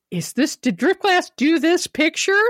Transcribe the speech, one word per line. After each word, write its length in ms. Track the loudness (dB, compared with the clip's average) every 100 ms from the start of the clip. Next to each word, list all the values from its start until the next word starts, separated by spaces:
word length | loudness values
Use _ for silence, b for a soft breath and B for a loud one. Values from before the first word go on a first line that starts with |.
| -10
"Is 220 | -8 -6
this, 240 | -2 -4 -2
did 220 | -4 0
Driftglass 540 | -2 0 2 0 0 -2
do 220 | 0 2
this 280 | 2 0 -2
picture?" 540 | -2 -2 0 0 2 2